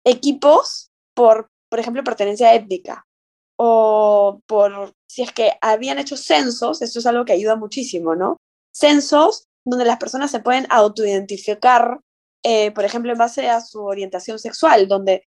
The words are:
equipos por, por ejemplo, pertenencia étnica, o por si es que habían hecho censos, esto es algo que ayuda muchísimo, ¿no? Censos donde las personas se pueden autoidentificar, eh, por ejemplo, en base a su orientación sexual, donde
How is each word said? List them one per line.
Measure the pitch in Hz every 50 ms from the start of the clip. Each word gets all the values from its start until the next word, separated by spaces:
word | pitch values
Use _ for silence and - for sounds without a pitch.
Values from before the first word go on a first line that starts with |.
| -
equipos | 247 240 247 - 285 277 - - 294 311 466 - - - - - _ _ _ _ _ _
por, | 247 240 220 220 220 220 _ _ _ _ _
por | 233 233
ejemplo, | 226 240 233 269 277
pertenencia | 262 - - 202 202 208 226 240 226 233
étnica, | 226 214 190 185 180 - - - - - _ _ _ _ _ _ _ _ _ _ -
o | 233 233 226 226 220 220 214 214 214 208 208 202 202 202 202 - _
por | - 214 202 202 202 202 202 196 196 - _ _ -
si | - 247
es | 247 -
que | - - 220 202 - -
habían | - 220 220 220 254 269 277 277
hecho | 277 - 285
censos, | - - - 311 294 269 247 240 - 240 - - -
esto | 240 233 - 233
es | 233
algo | 240 240 240 240
que | 233 190
ayuda | 185 214 214 220
muchísimo, | 220 214 214 - 269 247 - 190 170 170 165 160
¿no? | 175 185 - 349 - _ _ _ _ _ _ -
Censos | - 294 294 294 285 285 - 302 294 320 427 427 - - _ _ _ -
donde | 247 247 247 240
las | 233 240
personas | 240 220 220 254 262 285 285
se | 269 226
pueden | 208 247 254 269 262 -
autoidentificar, | 247 226 208 208 214 220 214 202 196 190 196 202 202 190 - 214 208 - - 254 247 233 - - - - _ _ _ _ _ _ _ _ -
eh, | 233 226 214 208 208
por | 214 214 196
ejemplo, | 202 233 240 233 240
en | 233
base | 233 233 233 - 277 254 240
a | 233 233
su | 233 - - 214 208
orientación | 196 196 202 190 190 185 180 - 233 220 220
sexual, | - 233 - - 320 320 254 208 196
donde | 190 196 196 190 190 185 190 - _ _